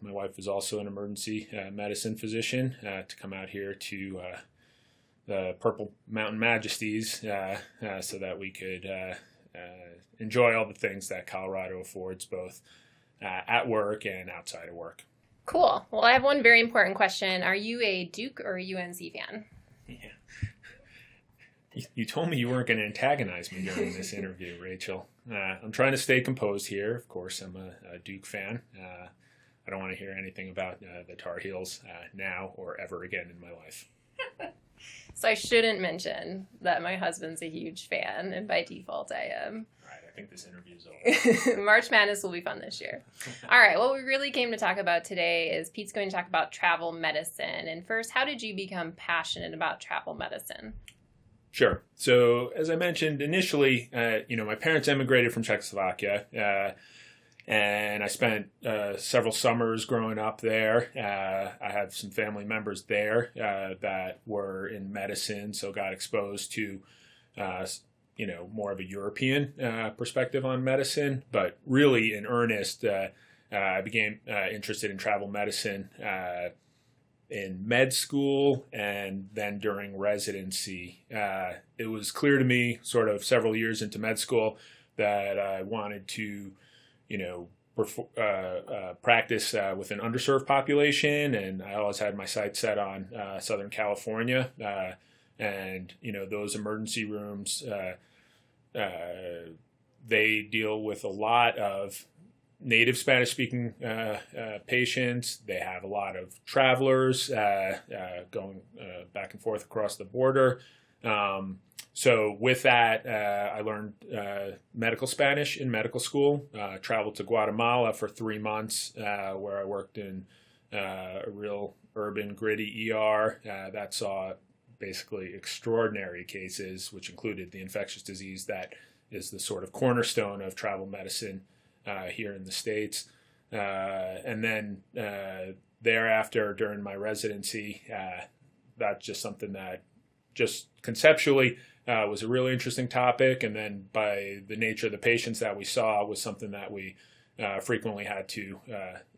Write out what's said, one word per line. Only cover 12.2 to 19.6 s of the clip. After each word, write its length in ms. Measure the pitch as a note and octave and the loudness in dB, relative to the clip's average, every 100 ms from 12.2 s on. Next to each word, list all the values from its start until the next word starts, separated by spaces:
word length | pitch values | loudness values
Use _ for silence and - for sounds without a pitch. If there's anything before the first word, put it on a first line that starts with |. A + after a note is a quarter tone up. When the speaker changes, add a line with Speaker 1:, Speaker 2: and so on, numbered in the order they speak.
| - | -8
Speaker 1:
both, 360 | F#2 F2+ - - - _ _ _ _ | -8 -8 -14 -20 -20 _ _ _ _
uh, 200 | G2+ F#2 - | -8 -6 2
at 220 | A#2 B2+ | 2 4
work 360 | A2 G2+ G#2 G#2 | 2 0 -2 -6
and 240 | F#2+ F2+ | -8 -10
outside 380 | F2 - E2 E2+ | -12 -12 -12 -12
of 80 | E2+ | -14
work. 300 | E2+ - - _ _ _ - | -14 -16 -20 _ _ _ -2
Speaker 2:
Cool. 400 | D#4+ F4+ - - | 6 6 6 0
Well, 120 | A3 | 4
I 80 | A3+ | 8
have 120 | B3+ | 8
one 200 | C4+ C#4+ | 6 6
very 160 | A#3 A#3 | 10 10
important 380 | A#3 A#3 F#3 G3 | 8 4 4 4
question. 440 | G3 - F#3+ F#3 | 2 2 0 0
Are 140 | F3+ G3 | 2 0
you 260 | G#3+ A#3+ | -2 0
a 240 | A3 F#3 F3+ | 0 0 -4
Duke 360 | - B3 - | -8 -8 -6
or 140 | - F#3 | -6 -6
a 60 | |
U 140 | F#3 F#3 | -4 -6
N 160 | F3 | -6
C 180 | F3+ E3+ | -10 -12
fan? 340 | - - A3 G#3+ - | -10 -10 -10 -14 -20